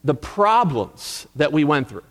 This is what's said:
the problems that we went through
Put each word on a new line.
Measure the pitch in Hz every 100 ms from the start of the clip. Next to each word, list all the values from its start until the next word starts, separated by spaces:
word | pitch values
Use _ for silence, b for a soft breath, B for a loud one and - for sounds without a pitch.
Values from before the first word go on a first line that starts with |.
the | 139
problems | 131 - - 208 226 202 123 98 - - - -
that | 127 151
we | 151
went | 143 147 127
through | 98 -